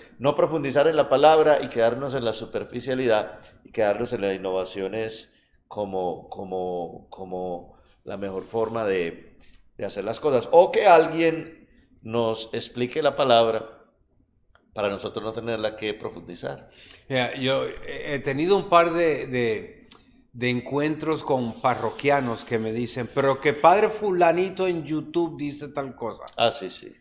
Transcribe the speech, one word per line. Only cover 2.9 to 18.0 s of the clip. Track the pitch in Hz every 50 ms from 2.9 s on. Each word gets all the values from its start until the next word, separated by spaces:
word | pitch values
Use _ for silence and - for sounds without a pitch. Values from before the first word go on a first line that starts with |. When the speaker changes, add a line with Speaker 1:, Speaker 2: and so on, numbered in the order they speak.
| 131 127 131 120 110 107 101 - - - - - - - -
Speaker 1:
y | - -
quedarnos | 117 110 104 101 104 120 120 127
en | 110
las | 98 98 95
innovaciones | 95 92 95 92 92 92 90 - 101 95 95 101 110 110 110 - - - - _ _ _ _ _ _ _
como, | - - 107 104 98 95 92 90 87 80 73 - -
como, | - 98 101 92 92 92 90 90 90 87 87 87 87 85 - -
como | - - 95 90 90 90 90 90 87 87 87 - - _ _ _ _ _ _
la | - 101
mejor | 98 101 98 95 95 -
forma | - - 113 113 110 113 113 113
de, | 101 95 92 85 85 85 - - - - - - - - - _ _ _
de | - 107
hacer | 98 - 101 95
las | 107 113 -
cosas. | - 151 135 120 - - -
O | 165 185 -
que | - - 214
alguien | 202 170 160 160 156 156 165 165 165 160 160 - - - - - _ _ _ _ _ _ _ -
nos | 110 110 120 117 113 113 110 - - -
explique | 117 113 - - 123 123 123 - 156 151
la | 143 131
palabra | - 143 131 120 117 117 113 110 110 - - - - _ _ _ _ _ _ _ _ _ _ _ _ _ _ _ _ _ _ -
para | 110 101 104
nosotros | 98 95 - 107 - 113 104
no | 110 110
tenerla | 113 107 117 117 110 107 107 107
que | - 107 107 104
profundizar. | - - 107 - 87 82 85 87 - - 135 139 131 - - _ - - - - - _ -
Speaker 2:
Mira, | 139 127 123 117 -
yo | 139 127 131 135 135 127
he, | 120 - - - - 139 139